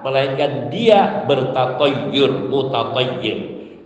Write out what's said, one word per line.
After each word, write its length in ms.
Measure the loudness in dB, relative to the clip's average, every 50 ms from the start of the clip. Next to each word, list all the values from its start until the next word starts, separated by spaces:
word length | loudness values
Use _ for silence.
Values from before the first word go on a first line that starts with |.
| -4
melainkan 640 | 0 0 0 0 0 0 -2 -2 -2 -2 -4 -6 -6
dia 560 | -4 0 4 6 6 6 6 2 0 -4 0
bertatayyur, 1300 | 0 2 2 2 -2 0 0 0 -2 0 0 2 2 2 0 -4 -2 0 2 2 2 2 0 -2 -2
mutatayyir. 1040 | -2 -2 -2 -2 -2 -2 -2 -2 0 -2 0 -2 -2 -4 -4 -4 -4 -6 -8 -10 -12 -14 -16 -18 -20 -20 -20